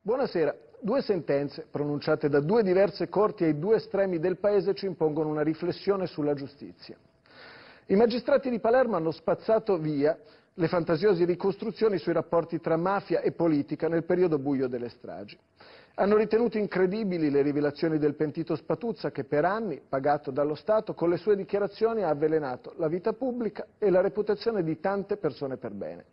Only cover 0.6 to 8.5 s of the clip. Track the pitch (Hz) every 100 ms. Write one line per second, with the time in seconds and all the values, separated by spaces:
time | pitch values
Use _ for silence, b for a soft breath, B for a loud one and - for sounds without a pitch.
0.6 | - - 208 269 - 190 143 143 143 -
1.6 | - 143 147 147 - 156 151 143 147 233
2.6 | 196 180 202 - 175 180 208 - 165 147
3.6 | 185 220 - 196 196 170 175 185 208 208
4.6 | 180 - 196 165 156 151 156 151 151 156
5.6 | 175 170 - 196 180 - 147 143 135 -
6.6 | 92 - - - _ _ B B B B
7.6 | B B - 190 233 240 262 277 254